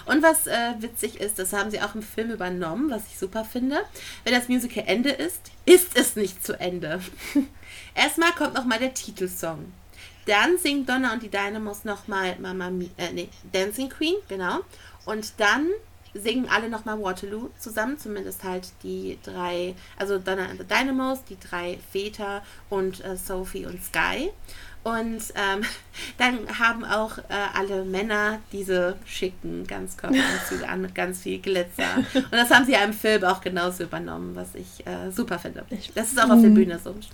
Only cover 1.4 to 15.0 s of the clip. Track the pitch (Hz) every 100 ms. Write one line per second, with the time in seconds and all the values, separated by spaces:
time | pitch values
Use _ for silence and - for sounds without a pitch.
1.4 | 190 208 208 208 208 220 214 - 226 226
2.4 | 180 180 170 180 302 220 - - 190 220
3.4 | 220 247 262 302 415 - - - 233 247
4.4 | 247 254 247 214 - 220 277 - 330 -
5.4 | - - - 359 - - 277 - 190 -
6.4 | - - 180 175 160 175 185 - - 294
7.4 | 269 - - - - - 269 - 339 339
8.4 | 285 233 247 233 254 - - - 185 185
9.4 | 165 156 175 - - - - - - 208
10.4 | 247 359 285 285 262 254 254 226 220 202
11.4 | 202 220 208 208 214 202 - 196 185 180
12.4 | 185 185 180 185 180 - 170 175 180 -
13.4 | - 190 196 262 269 - 320 403 - 190
14.4 | 180 277 - - - -